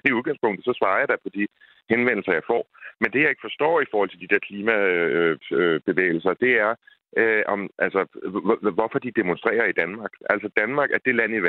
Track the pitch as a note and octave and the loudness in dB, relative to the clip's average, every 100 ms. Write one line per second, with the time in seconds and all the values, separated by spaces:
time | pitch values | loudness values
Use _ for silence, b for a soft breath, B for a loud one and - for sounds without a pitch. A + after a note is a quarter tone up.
0 | C#3 A#2 C#3+ C#3 A2+ F#2 - A#2+ G2+ G2+ | 0 0 -2 -2 -2 -2 -2 0 2 2
1 | C3+ A2 G2 G2 G#2 b b b - A#2 | 0 -2 -4 -6 -6 b b b 0 2
2 | A#2+ G#2+ F#2+ E2 - A#2 - B B - | 2 0 0 0 0 -2 -4 B B -2
3 | A2 A#2+ D3+ C3 G#2+ - D3+ E3 C3 G#2+ | 0 2 0 -2 -8 -2 0 2 0 0
4 | G2 F2 F2+ G2+ - G2+ G#2+ A2 G2 F2 | -2 -4 -2 0 0 -4 0 2 2 2
5 | E2+ E2 E2+ D2+ - C#2 F2 D#2 - E2+ | 2 2 2 0 -2 2 2 2 0 2
6 | F#2 E2 F#2 F2 B2+ A#2 G#2+ A2+ b b | 2 0 -2 0 2 2 0 -2 b b
7 | _ A#2 A2+ G#2+ - G2+ F#2+ - F#2 F#2+ | _ 0 2 2 0 -2 -4 -4 -2 0
8 | F2 - F2+ F#2 F2+ A2+ G#2 F2+ A2+ C#3 | -2 -6 -6 -2 0 0 0 0 -2 -2
9 | B2+ A2 F2+ E2 A#2 A2 G#2+ F2 E2+ A2 | -4 -2 0 -2 -2 0 0 0 -2 -6
10 | G2+ - - G#2 G#2 - G#2+ C#3+ C#3 - | -12 -8 -4 -2 -2 -2 -2 -2 -2 -2
11 | C3 A#2+ G#2+ A2 | 0 0 0 0